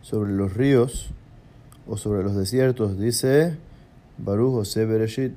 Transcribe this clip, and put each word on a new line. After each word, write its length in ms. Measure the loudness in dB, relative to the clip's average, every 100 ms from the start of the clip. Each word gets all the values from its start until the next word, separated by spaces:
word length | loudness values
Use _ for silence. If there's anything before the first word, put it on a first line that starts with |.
sobre 300 | -4 -2 -2
los 240 | 0 -2 0
ríos 560 | 4 4 4 -2 -10 -14 -18 -20 -20 -20 -20 -20 -10
o 100 | -8
sobre 260 | -4 -2
los 120 | 0 -2
desiertos, 600 | 0 2 2 2 -2 0
dice, 600 | -2 0 2 4 2 -2 -12 -20 -20 -20 -20 -12
ברוך 380 | -4 0 2 0
עושה 300 | -2 -2 0
בראשית 460 | 2 0 -2 -4